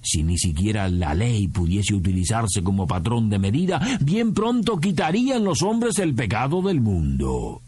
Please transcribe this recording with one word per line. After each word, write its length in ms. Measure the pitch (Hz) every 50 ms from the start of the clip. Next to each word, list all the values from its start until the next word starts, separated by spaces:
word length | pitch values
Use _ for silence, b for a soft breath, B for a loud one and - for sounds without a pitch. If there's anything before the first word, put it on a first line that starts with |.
| -
Si 180 | - - 82
ni 160 | 78 82 87
siquiera 500 | 82 - 90 76 76 98 107 107 107 98
la 280 | 92 90 87 85 78 73
ley 320 | 90 113 123 120 104 98
pudiese 480 | 82 65 92 87 82 92 104 101 - 104
utilizarse 680 | 98 82 98 92 92 90 76 107 107 113 101 - 101
como 240 | 85 95 98 98 92
patrón 460 | - 90 92 82 117 120 120 113 104
de 80 | 104 98
medida, 420 | 95 98 104 151 185 180 180 151 185 254 269 190
bien 360 | 135 143 180 226 233 226 175
pronto 440 | 202 214 233 247 247 196 233 220 165
quitarían 640 | 147 202 175 139 185 160 175 226 247 269 262 233 208
los 200 | 196 160 131 165
hombres 340 | 202 226 233 233 233 -
el 160 | 202 190 165 131
pecado 480 | 113 127 98 107 107 - 135 160 185
del 200 | 180 196 185 143
mundo. 840 | 117 107 95 85 76 69 67 67 69 64 64 62 58 - - - -